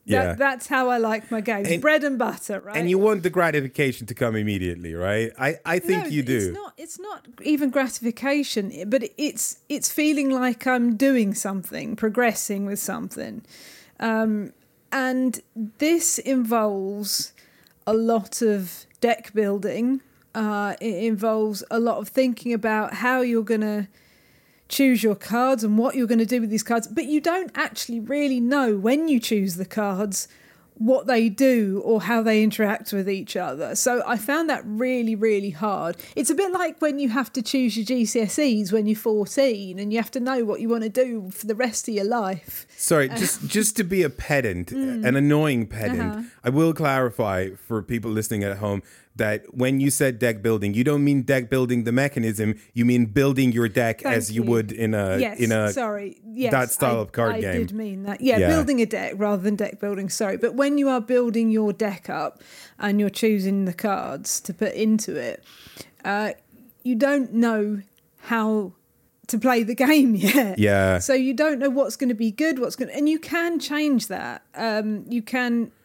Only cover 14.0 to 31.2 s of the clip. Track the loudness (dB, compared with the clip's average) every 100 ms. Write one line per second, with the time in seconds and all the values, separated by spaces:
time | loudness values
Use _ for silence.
14 | -2 0 0 -2 -4 -12 _ _ -8 -4
15 | -2 0 0 -2 -10 -10 -8 0 2 2
16 | 2 -2 0 0 2 2 0 -2 -6 -6
17 | -4 -6 -6 -14 _ _ _ _ -2 0
18 | 2 0 0 -2 0 0 -2 -10 -18 -2
19 | 0 0 -2 -2 0 0 -2 -2 0 -2
20 | -4 _ _ -4 -2 -2 -4 -4 -4 -2
21 | 0 0 0 0 0 -4 -4 0 0 0
22 | -2 0 2 0 -2 -2 0 0 -2 -2
23 | 0 2 2 0 0 0 0 -2 -6 _
24 | _ _ _ _ _ _ -6 2 4 4
25 | 2 0 -2 0 2 2 2 2 2 2
26 | 2 2 2 0 0 -2 0 -2 -2 -4
27 | 0 0 2 0 -2 -4 -4 -4 -6 -6
28 | -2 0 2 2 2 2 2 2 2 2
29 | 4 2 2 0 0 -2 -6 -2 -2 -2
30 | -2 -4 -8 -14 -20 _ _ -2 2 2
31 | 4 2